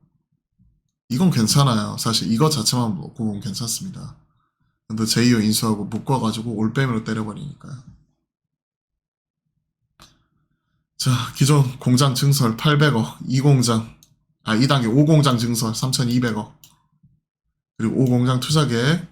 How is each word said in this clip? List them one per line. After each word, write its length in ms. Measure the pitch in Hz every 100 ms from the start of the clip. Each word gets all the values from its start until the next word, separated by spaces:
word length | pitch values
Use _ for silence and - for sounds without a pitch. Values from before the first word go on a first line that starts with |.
| _ _ _ _ _ _ _ _ _ _ _
이건 220 | 123 185
괜찮아요. 680 | 131 110 - 135 110 104 104
사실 340 | 117 110 -
이거 200 | 113 156
자체만 460 | 151 107 123 120 95
놓고 180 | -
보면 260 | - 110 101
괜찮습니다. 760 | 101 95 117 - 95 - - - _ _ _ _ _ _ _
근데 160 | 110
제이호 360 | 110 - 123 120
인수하고 440 | 104 107 113 104
묶어가지고 720 | 98 107 - 135 110 110 117 104
올빼미로 480 | 110 127 135 113
때려버리니까요. 920 | 113 110 107 101 - - - 135 - - _ _ _ _ _ _ _ _ _ _ _ _ _ _ _ _ _ _ _ _ - _ _ _ _ _ _ _ _ _
자, 360 | - 123 113 -
기존 420 | 135 147 131 -
공장 360 | - 127 143
증설 420 | 127 143 139 117 110
팔백억, 640 | 156 147 151 113 110 - -
이 120 | 131
공장, 560 | 143 139 117 113 113 - _ _ _ _
아, 120 | - 110
이 100 | 139
단계 220 | 143 113
오 160 | 127
공장 340 | 151 156 143 120
증설 360 | 117 117 110
삼천이백억, 840 | 110 131 139 120 123 123 107 107 - - _ _ _ _ _ _ _ _ _ _ _
그리고 260 | 113 -
오 40 | 131
공장 340 | 123 123 127
투자 260 | 127 156 139
계획 400 | 117 127 175 -